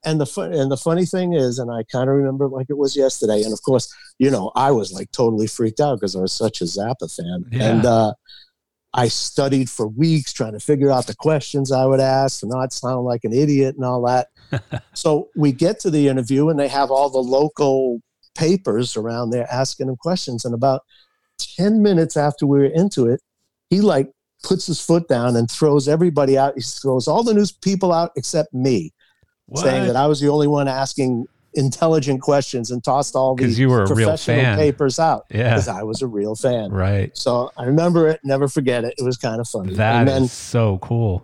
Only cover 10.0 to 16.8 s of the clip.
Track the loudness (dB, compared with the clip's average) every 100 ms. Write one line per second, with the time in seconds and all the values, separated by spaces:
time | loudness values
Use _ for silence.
10 | 2 2 0 -6 -6 -6 0 2 4 2
11 | 0 -4 0 0 -2 -4 0 2 4 4
12 | 2 2 0 -2 -8 -6 -6 -6 -6 -4
13 | -4 -4 -2 0 2 4 2 0 -4 -2
14 | 0 0 -2 _ _ -8 -6 -12 _ -4
15 | 0 0 -2 0 0 2 0 0 -2 2
16 | 2 2 0 0 2 0 -2 0